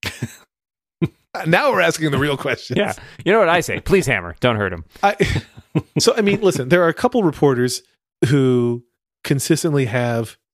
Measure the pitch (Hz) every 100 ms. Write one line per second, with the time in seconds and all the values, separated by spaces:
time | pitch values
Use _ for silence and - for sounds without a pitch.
0 | - - 120 - _ _ _ _ _ _
1 | 165 - _ - 175 175 285 208 170 160
2 | 156 139 147 139 143 120 - 123 202 110
3 | - - - 220 180 175 - - - 190
4 | 143 110 87 80 127 110 98 87 - -
5 | 101 107 - - - - _ 156 - -
6 | 180 233 202 202 208 165 127 175 170 160
7 | 247 247 185 139 147 123 123 - - _
8 | _ _ 113 143 131 123 120 120 - _
9 | _ _ - 143 - 156 170 143 127 123
10 | 120 117 110 - _